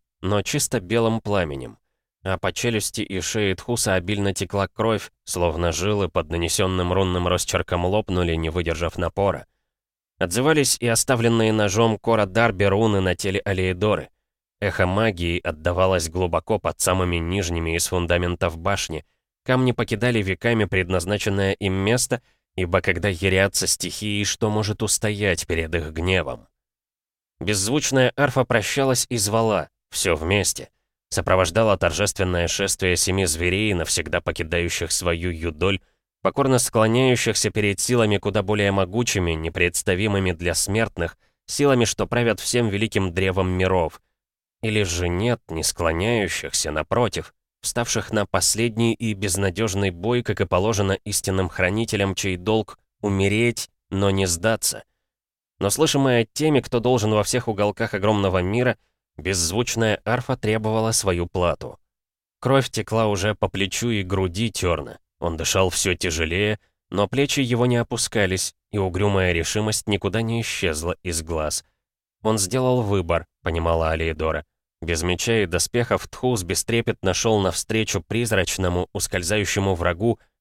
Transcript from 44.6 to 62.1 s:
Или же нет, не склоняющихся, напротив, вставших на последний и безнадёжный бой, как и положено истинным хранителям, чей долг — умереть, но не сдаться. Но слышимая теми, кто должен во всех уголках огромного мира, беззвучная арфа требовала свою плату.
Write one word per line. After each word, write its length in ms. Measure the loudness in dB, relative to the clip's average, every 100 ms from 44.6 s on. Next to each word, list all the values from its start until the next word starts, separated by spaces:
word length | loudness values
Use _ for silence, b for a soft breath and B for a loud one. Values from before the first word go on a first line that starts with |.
Или 200 | -4 0
же 260 | 0 0 -2
нет, 320 | 0 0 -2 -4
не 140 | -4
склоняющихся, 1080 | -4 -2 -2 0 0 0 0 -4 -6 -4 -4
напротив, 640 | -4 -2 0 0 -2 -10 _ _ _
вставших 500 | -8 -4 -2 -4 -2
на 140 | -2 0
последний 680 | 0 0 0 -2 2 0 0
и 200 | -2 -4
безнадёжный 760 | -2 0 0 0 -2 0 -2
бой, 320 | -2 -2 -2
как 180 | -2 -2
и 60 | 0
положено 460 | 2 2 2 0 0 -2
истинным 440 | -4 -2 0 -2
хранителям, 640 | 0 0 0 -2 0 0 0
чей 220 | -4 -4
долг — 420 | 0 0 -2 -10 _ _
умереть, 680 | -2 0 2 2 0 -2 -8 _ _
но 200 | 0 2
не 160 | 2 0
сдаться. 580 | 0 0 0 -2 -6 -12 _ _ _ _ _ _ _
Но 120 | -2
слышимая 560 | 2 2 4 4 4 2
теми, 280 | 0 2 2
кто 200 | 2 0
должен 320 | 2 2 4
во 100 | 2
всех 260 | 2 0 -2
уголках 460 | 0 0 0 -4 -2
огромного 440 | 0 2 2 2
мира, 340 | 0 0 0 -2 _ _ _ -10
беззвучная 840 | -4 -2 -2 -2 -2 0 0 0 0
арфа 320 | -2 -2 -4
требовала 560 | 0 0 0 0 0
свою 340 | 0 0 0 -2
плату. 520 | 0 0 0 -6 -14 _ _ _